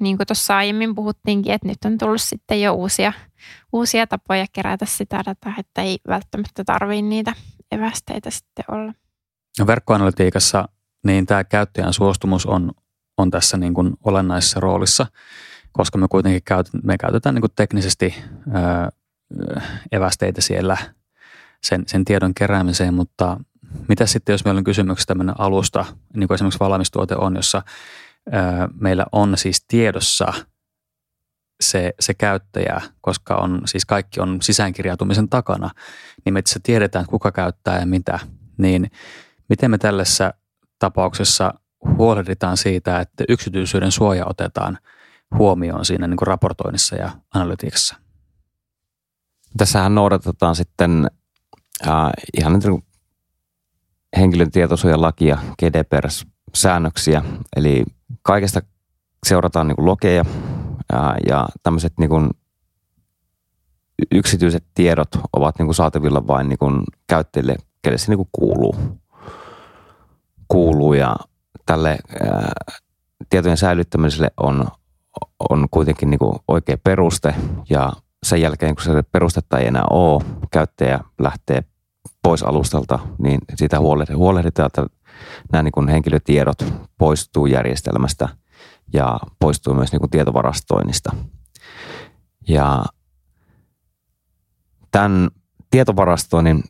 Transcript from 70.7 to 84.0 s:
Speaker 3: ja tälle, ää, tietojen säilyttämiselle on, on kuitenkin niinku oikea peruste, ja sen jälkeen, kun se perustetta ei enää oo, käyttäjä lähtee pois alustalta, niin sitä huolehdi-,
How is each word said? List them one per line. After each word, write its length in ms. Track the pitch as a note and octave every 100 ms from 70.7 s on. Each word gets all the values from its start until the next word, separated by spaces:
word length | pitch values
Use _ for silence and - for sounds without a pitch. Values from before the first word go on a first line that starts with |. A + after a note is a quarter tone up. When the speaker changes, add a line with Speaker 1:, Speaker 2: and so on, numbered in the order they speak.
| D2+ D2
Speaker 3:
ja 220 | C#2 C2 G1+ - _ _ - -
tälle, 320 | D#2+ D#2 D2 - -
ää, 320 | G#1 G1+ - - - - _ _ _ - -
tietojen 260 | F#2 F2 D#2+
säilyttämiselle 720 | F#2+ F2 E2+ E2 D2+ D2+ D#2 -
on, 320 | C#2 C#2 A#1+ - _ _ _ - - - -
on 160 | C#2+ C#2
kuitenkin 400 | - D2+ D2+ C#2+
niinku 280 | C#2+ G#1+ - -
oikea 280 | E2+ - -
peruste, 500 | F#2+ F#2+ E2+ - D2 - - - -
ja 220 | D2 C2 - _ _
sen 180 | - F2
jälkeen, 340 | D#2+ D2+ D#2
kun 100 | D2
se 180 | F2 D2+ C#2+
perustetta 460 | F2+ E2+ F2+ - B1+
ei 80 | A#1+
enää 180 | B1+ G1+
oo, 320 | E2+ E2+ C#2+ C2+ - -
käyttäjä 500 | D#2+ D2+ - C2 C2+ - -
lähtee 460 | C2+ - - C2 - _ _ _ - _
pois 200 | F2+ E2
alustalta, 560 | - D2 - D2+ - C2 - -
niin 200 | C#2 C2+ - -
sitä 200 | D2+ D2+
huolehdi-, 340 | D#2 D2